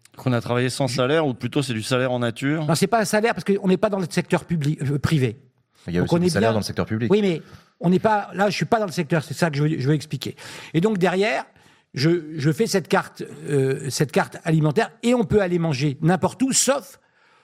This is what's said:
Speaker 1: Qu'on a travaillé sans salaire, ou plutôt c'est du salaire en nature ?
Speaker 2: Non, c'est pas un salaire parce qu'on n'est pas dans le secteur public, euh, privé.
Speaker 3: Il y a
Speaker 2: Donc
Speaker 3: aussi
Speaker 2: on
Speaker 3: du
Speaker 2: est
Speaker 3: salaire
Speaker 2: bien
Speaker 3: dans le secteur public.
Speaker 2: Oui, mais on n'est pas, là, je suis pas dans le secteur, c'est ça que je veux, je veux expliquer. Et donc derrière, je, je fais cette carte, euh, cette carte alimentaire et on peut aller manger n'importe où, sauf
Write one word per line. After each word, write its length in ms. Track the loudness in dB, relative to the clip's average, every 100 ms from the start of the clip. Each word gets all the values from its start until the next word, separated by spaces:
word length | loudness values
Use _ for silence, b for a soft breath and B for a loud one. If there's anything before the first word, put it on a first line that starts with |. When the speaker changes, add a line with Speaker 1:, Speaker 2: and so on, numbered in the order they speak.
| _ -6
Speaker 1:
Qu'on 160 | -2
a 80 | 0
travaillé 280 | 0 0 0
sans 180 | -2 -2
salaire, 380 | 0 2 2 0
ou 80 |
plutôt 300 | -2 -4 -2
c'est 100 | -2
du 80 | -4
salaire 300 | -2 0 0
en 80 | 0
nature ? 460 | -2 -2 -4 -2 0
Speaker 2:
Non, 80 | 0
c'est 120 | 2
pas 120 | 2
un 40 | 2
salaire 280 | 0 0
parce 100 | -2 -2
qu'on 220 | 0 2
n'est 100 | 2
pas 120 | 2
dans 100 | -2
le 60 | -4
secteur 380 | -4 0 -2 -2
public, 340 | -2 -2 -2
euh, 160 | -2 -2
privé. 400 | 0 2 0 -2 _ _ _ _ -4
Speaker 3:
Il 60 |
y 40 | 0
a 40 |
Speaker 2:
Donc 80 | 2
Speaker 3:
aussi 60 | 2
Speaker 2:
on 40 |
Speaker 3:
du 60 | 2
Speaker 2:
est 20 |
Speaker 3:
salaire 200 | 2 2
Speaker 2:
bien 40 |
Speaker 3:
dans 60 | 2
le 60 | -2
secteur 200 | -4 -2
public. 240 | 0 2
Speaker 2:
Oui, 100 | 2
mais 180 | 2 -2 B B B B
on 100 | 2
n'est 100 | 2
pas, 300 | 4 0 -2 -2
là, 140 | 0
je 60 | 0
suis 100 | 0
pas 140 | 0
dans 60 | 0
le 60 |
secteur, 320 | -4 -2 -2
c'est 100 | -2
ça 160 | -2 -2
que 80 | 0
je 60 |
veux, 160 | 0 0
je 80 | 0
veux 80 | 0
expliquer. 400 | -2 -8 -8 -12 B B B 0
Et 60 |
donc 160 | 2 2
derrière, 460 | 0 2 0 -2 -6 _ b b b 0
je, 300 | 2 2 -2 -2
je 140 | -2
fais 160 | 0 0
cette 200 | 0 0
carte, 360 | 0 0 -10 -16 -12 -2
euh, 400 | 0 0 -2 -4
cette 220 | -2 0
carte 260 | 0 -2 -4
alimentaire 480 | 0 2 2 0 -2 -2
et 140 | 0 2
on 80 |
peut 180 | 2 2
aller 160 | 2 0
manger 400 | 0 0 -2 0
n'importe 420 | 2 2 0 0
où, 80 | -2
sauf 480 | 0 0 0 -4 -20 b b b b